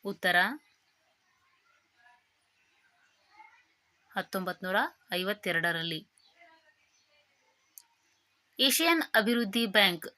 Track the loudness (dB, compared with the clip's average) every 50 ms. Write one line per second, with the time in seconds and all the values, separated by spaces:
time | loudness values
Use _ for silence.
0 | -8 -8 -8 -2 -2 2 2 2 2 2 -2 -8 _ _ _ _ _ _ _ _
1 | _ _ _ _ _ _ _ _ _ _ _ _ _ _ _ _ _ _ _ _
2 | _ _ -20 _ _ _ _ _ _ _ _ _ _ _ _ _ _ _ _ _
3 | _ _ _ _ _ _ -20 -20 -20 -20 _ -20 _ _ _ _ _ _ _ _
4 | _ _ -8 -8 -8 -4 -6 -6 -4 -4 -6 -6 -4 0 0 0 0 0 -6 _
5 | _ _ -4 -4 -2 -4 -4 -4 -4 -2 0 0 0 0 -2 -2 -4 -4 -6 -8
6 | -10 _ _ _ _ _ _ _ -20 -20 -20 _ _ _ _ _ _ _ _ _
7 | _ _ _ _ _ _ _ _ _ _ _ _ _ _ _ -20 _ _ _ _
8 | _ _ _ _ _ _ _ _ _ _ _ 0 0 2 2 2 2 2 2 2
9 | 0 2 2 2 2 4 0 0 0 -2 -2 -2 -2 2 4 4 4 4 2 -2
10 | -10 -16 _